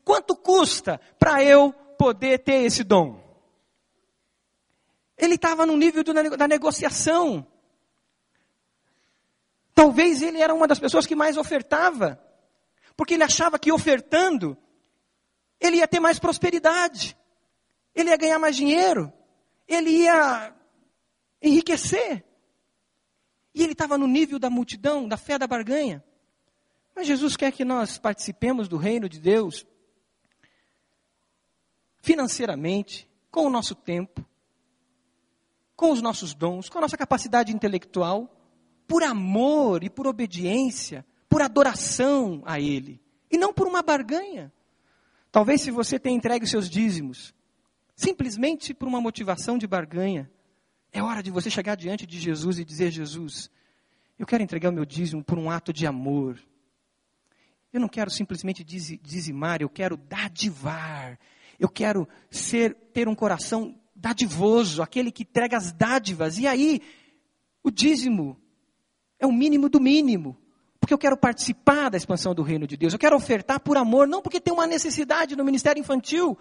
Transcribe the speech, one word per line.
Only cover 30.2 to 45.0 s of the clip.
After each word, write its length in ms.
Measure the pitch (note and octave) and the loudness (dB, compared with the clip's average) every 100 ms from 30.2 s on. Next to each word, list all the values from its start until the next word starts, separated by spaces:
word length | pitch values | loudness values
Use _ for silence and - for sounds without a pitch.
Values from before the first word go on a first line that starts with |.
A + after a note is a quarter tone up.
| _ _ _ _ _ _ _ _ _ _ _ _ _ _ _ _ _ _ | _ _ _ _ _ _ _ _ _ _ _ _ _ _ _ _ _ _
financeiramente, 1080 | - D#4+ B3+ - A#3 C#3+ D#3+ G3 G3 - - _ _ | 0 0 0 -4 -6 -6 -4 -4 -6 -12 -20 _ _
com 160 | E4 D4 | -2 0
o 40 | |
nosso 260 | A#3+ - - | 0 -4 -10
tempo, 500 | - F3 F#3+ - - _ _ _ _ _ _ _ _ _ _ _ _ _ _ - | -8 -8 -8 -12 -16 _ _ _ _ _ _ _ _ _ _ _ _ _ _ 0
com 160 | E4 | 0
os 100 | C4 | 2
nossos 320 | A#3 G#3+ E3+ | -2 -6 -8
dons, 360 | D3 E3 F3+ F#3 | -6 -6 -6 -10
com 80 | F4 | -6
a 40 | |
nossa 140 | D4+ - | -4 -4
capacidade 580 | - B3+ B3 A#3+ A3 | -2 -2 0 0 0
intelectual, 800 | A3 G#3 F#3 - F#3 E3+ G3 B3 _ _ _ _ _ - | -2 -2 -4 -6 -4 -2 -4 -6 _ _ _ _ _ -2
por 160 | E4 | 0
amor 800 | D#4 A3 F#3 G3+ C4 D4+ B3+ F3 | 0 -2 -2 2 2 2 2 0
e 60 | F#3 | -4
por 180 | - C4+ | -6 -6
obediência, 960 | A3 A3+ E3+ F3+ A#3 C4 - - C#3 - _ - | -4 -6 -6 -4 -2 -2 -4 -10 -14 -18 _ 0
por 140 | D4+ | 2
adoração 1000 | C#4 A3 C#4 G#3 - - B3+ C#4+ A3 D#3 E3 | 2 2 2 0 -6 -2 0 0 -2 -6 -8
a 120 | D3+ | -4
Ele, 440 | D3 C#3 C#3 C3 _ _ - | -2 -4 -6 -16 _ _ -4
e 80 | E4 | -2
não 160 | G4 | 0
por 140 | G#4 F#4 | -2 -2
uma 140 | F4+ | -2
barganha. 720 | E4 D4 A3 D#4 G4+ C#4+ C#3+ _ _ _ _ _ | 0 -2 -2 -8 -8 -14 -16 _ _ _ _ _